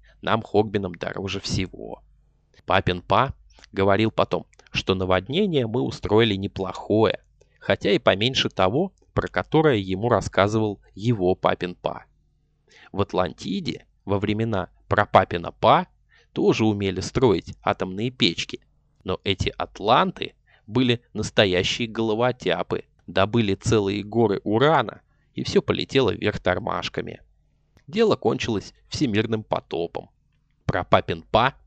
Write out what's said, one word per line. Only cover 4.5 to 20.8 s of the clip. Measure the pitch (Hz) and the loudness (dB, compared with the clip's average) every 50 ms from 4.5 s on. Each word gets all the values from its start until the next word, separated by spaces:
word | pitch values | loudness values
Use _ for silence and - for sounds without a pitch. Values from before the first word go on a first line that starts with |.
| _ _ - _ | _ _ -20 _
что | - - - - 95 | -8 -8 -2 -2 -2
наводнение | 92 95 92 92 92 95 101 135 180 214 190 160 139 120 110 | 0 0 0 0 0 0 -2 -4 -2 -2 0 0 0 -2 0
мы | 107 131 | -2 -2
устроили | 135 123 - - - - - 110 117 110 98 | -4 -4 -6 -8 -4 2 4 4 4 4 2
неплохое, | 95 98 98 _ - 92 92 - - - - 104 107 110 92 - - _ _ _ _ _ _ _ _ | -2 -2 -6 _ -6 -6 -6 -6 -10 -2 0 2 4 4 4 2 -2 _ _ _ _ _ _ _ _
хотя | - - 101 - - 190 | -2 -2 -2 0 0 0
и | 208 147 | 0 2
поменьше | - 110 95 98 110 131 135 - - 117 | 4 2 2 2 0 -2 0 0 -2 -2
того, | _ - 92 92 110 147 196 190 _ _ _ _ _ | _ 0 0 2 2 0 -4 -4 _ _ _ _ _
про | - 90 90 | -4 -4 -2
которое | - 90 - - - 156 156 151 127 104 | -4 -4 -6 0 0 2 4 4 2 2
ему | 98 92 95 92 110 120 | 0 -2 -4 -2 0 2
рассказывал | 117 95 92 - - 95 98 104 107 110 110 107 98 - _ _ _ | 2 2 0 0 2 2 2 4 4 0 0 0 -4 -6 _ _ _
его | 92 104 120 120 98 90 90 92 | -6 -2 0 0 2 2 0 0
Папин | - - 90 92 - 90 90 90 | 2 2 0 0 0 -2 -6 -6
Па. | _ _ 76 - - - _ _ _ _ _ _ _ _ _ _ _ _ _ _ - - - | _ _ -8 -8 -8 -14 _ _ _ _ _ _ _ _ _ _ _ _ _ _ -20 -20 -16
В | - 95 | -6 -6
Атлантиде | 101 - - 90 90 78 - - - - 185 202 170 - - - - _ _ _ _ | -6 -4 -2 -2 -2 -2 -4 -8 -8 -6 -6 -4 -4 -6 -8 -10 -12 _ _ _ _
во | 95 101 98 | -4 -2 -2
времена | 101 104 107 107 113 113 110 95 82 - _ _ _ - | 0 -2 -2 -2 -2 -2 -2 -4 -4 -6 _ _ _ -2
Прапапина | - 107 104 - - 101 95 - 85 87 85 - | 0 0 0 6 6 4 4 4 -2 -6 -6 -6
Па | - _ - 131 139 170 180 - _ _ _ _ _ _ _ _ | -8 _ 4 4 4 4 2 -2 _ _ _ _ _ _ _ _
тоже | _ - - 208 - 120 113 | _ 0 2 2 2 4 2
умели | 107 104 101 101 95 90 92 | 2 2 0 -2 -2 -2 -4
строить | 95 - - 123 131 120 92 85 - - - _ - | -8 -4 -2 2 4 4 4 2 0 -8 -16 _ -4
атомные | 98 101 - 98 92 92 98 113 131 | -4 -2 -2 -4 -8 -6 -6 -6 -6
печки, | 127 - 120 90 82 - - - - - _ _ _ _ _ _ _ _ _ | -2 2 2 2 2 0 -8 -10 -10 -16 _ _ _ _ _ _ _ _ _
но | 92 92 - _ | -6 -6 -6 _
эти | 101 95 - - - - - | -4 -4 -2 -2 -6 -4 -6
атланты | 87 - - - 90 107 123 151 185 190 - - - - _ _ _ _ _ _ _ - | -10 -10 -10 -8 0 2 2 2 2 0 -4 -8 -12 -12 _ _ _ _ _ _ _ -4
были | 104 127 | 0 0